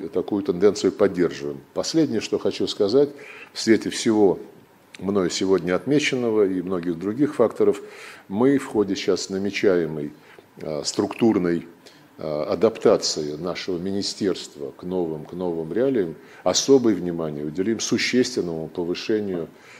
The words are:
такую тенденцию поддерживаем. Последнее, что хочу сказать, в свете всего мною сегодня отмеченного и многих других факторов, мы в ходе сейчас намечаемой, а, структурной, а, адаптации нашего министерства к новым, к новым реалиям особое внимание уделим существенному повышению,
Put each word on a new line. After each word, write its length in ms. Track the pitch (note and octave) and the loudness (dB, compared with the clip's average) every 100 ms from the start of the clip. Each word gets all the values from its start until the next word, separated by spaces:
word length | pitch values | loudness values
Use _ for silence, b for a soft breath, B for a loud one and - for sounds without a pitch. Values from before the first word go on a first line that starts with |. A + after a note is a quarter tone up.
| E2+ | -4
такую 360 | - E2+ G#2 | -4 -2 -2
тенденцию 480 | G2 F2+ G2+ F2+ G2 | -2 2 2 4 0
поддерживаем. 680 | - G2+ F2 E2 C#2 C#2+ C#2 C2+ | 2 2 2 -2 -2 -8 -10 -10
Последнее, 460 | - F#2 D#3+ D3 A2+ | -8 -2 0 0 -2
что 180 | - G2+ | -2 -2
хочу 280 | G#2 F#2 F#2+ | -2 -2 -4
сказать, 420 | - G2+ A#2+ C#3+ - B B B | 0 2 4 2 0 B B B
в 80 | - | -4
свете 300 | - G#2+ F#2+ | 4 4 2
всего 480 | - - G#2+ G2+ E2 - - - _ _ - | -2 2 6 6 4 -4 -20 -20 _ _ -10
мною 280 | F#2 G2+ F2 | -2 0 0
сегодня 460 | - F#2+ F#2+ E2+ | 0 2 2 2
отмеченного 720 | F2+ - D3 C#3+ C3 A#2+ G#2+ G2 | -2 0 0 0 -2 0 2 2
и 160 | F#2 | 0
многих 360 | F2 F#2+ E2+ E2 | -4 -4 -4 -4
других 360 | F#2+ A2 D3 | -4 0 0
факторов, 480 | - A2+ - G#2 G2 B B B B - | 2 2 4 2 2 B B B B -8
мы 300 | F#2+ B2+ C#3+ | 0 2 2
в 80 | C3+ | 0
ходе 280 | A2+ G2 | 0 0
сейчас 340 | F#2+ - F2+ - | 0 0 -2 -2
намечаемой, 840 | F#2+ G2+ G2 G#2+ F2+ D#2+ D#2 D2 - B B - - | -4 -4 0 4 4 2 -4 -8 -10 B B -20 -14
а, 200 | D#2 D2+ | -8 -6
структурной, 840 | C2+ - G2+ - A#2 G2+ F2+ E2+ - - B B B - | -4 -2 -2 0 2 4 2 0 -4 -14 B B B -12
а, 280 | D#2 D2+ D2+ | -6 -4 -2
адаптации 800 | F#2 G#2+ G#2+ - F#2 - - D2+ D2 | 2 2 4 4 4 2 -4 -6 -6
нашего 400 | F2 E2+ - F2 | -6 -6 -6 -6
министерства 920 | F#2 G2 F#2+ - - - - - C#2 - | -4 -4 -6 -2 -2 -2 -6 -12 -12 -10
к 80 | |
новым, 400 | F2+ F#2 E2+ D#2 | -6 -2 -2 -4
к 80 | D#2 | -10
новым 400 | E2+ F2+ E2 D#2+ | -6 -4 -4 -4
реалиям 420 | F2+ C3+ B2+ F2 D#2 B B | 0 2 2 0 -4 B B
особое 500 | - F2+ - C3+ A#2+ | 0 2 6 6 6
внимание 500 | F#2+ F2 E2+ D#2+ D2 | 2 0 -2 -4 -4
уделим 360 | D2 D#2 F#2+ A2 | -6 -2 -2 -2
существенному 880 | - A#2 - B2 B2 - F2 E2 D#2+ | -2 -2 0 2 2 0 -4 -6 -6
повышению, 800 | - E2+ F2+ - A2 G#2 F2+ D#2 B B | -6 -4 -4 -2 -2 -2 -4 -6 B B